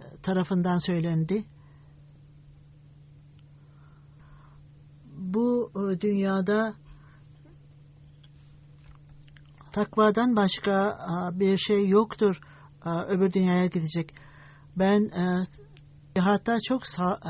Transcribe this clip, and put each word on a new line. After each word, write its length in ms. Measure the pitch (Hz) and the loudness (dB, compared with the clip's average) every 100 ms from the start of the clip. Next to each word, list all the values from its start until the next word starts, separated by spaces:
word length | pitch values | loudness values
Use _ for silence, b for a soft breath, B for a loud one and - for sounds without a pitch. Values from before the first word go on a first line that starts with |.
| - - | -14 -10
tarafından 560 | - 185 180 180 180 175 | -2 -2 0 0 0 0
söylendi. 680 | 190 175 170 160 160 208 - b b b b b - - - - - - - - - - - - - - - - b b 147 147 71 b b 143 71 b - - - - - 160 | 0 -2 0 -2 0 -2 -4 b b b b b -20 -20 -20 -20 -20 -20 -20 -20 -20 -20 -20 -20 -20 -20 -20 -20 b b -20 -20 -20 b b -20 -20 b -20 -20 -20 -20 -20 -10
Bu, 540 | 185 208 240 240 226 - | -4 0 2 0 -2 -4
e, 260 | 196 180 | -4 -2
dünyada 760 | 208 202 190 190 190 214 220 - - B B B B - - - - - - - - - - - - - - - 73 - - - - - - - - | 0 0 0 0 0 0 -2 -6 -20 B B B B -20 -20 -20 -20 -20 -20 -20 -20 -20 -20 -20 -20 -20 -20 -20 -20 -20 -20 -20 -20 -20 -20 -20 -10
takvadan 640 | 202 208 - 214 208 247 214 | -4 -2 4 4 4 2 2
başka, 540 | 196 - 202 196 202 | 2 0 -2 0 0
e, 500 | - 185 170 180 180 | -4 -6 -6 -6 0
bir 180 | 196 190 | 0 2
şey 300 | - 208 196 | 2 2 4
yoktur, 520 | 202 220 - 208 180 B B B - 170 | 4 2 0 0 0 B B B -12 -6
e, 40 | |
öbür 440 | 165 - 190 190 | -4 -2 0 2
dünyaya 320 | 190 185 180 180 | 2 2 2 2
gidecek. 480 | 175 160 170 160 B B B B B B 180 | -2 -4 -6 -8 B B B B B B 0
Ben, 260 | 190 208 | 2 4
e, 420 | 214 175 180 180 185 - - - - - - 190 | 2 -2 -2 -2 -4 -10 -20 -20 -20 -20 -6 -2
cihatta 420 | 185 202 - 233 220 | 2 0 0 -2 -2
çok 140 | 254 | -4
sa-, 360 | - - 180 - | -4 -4 -2 -4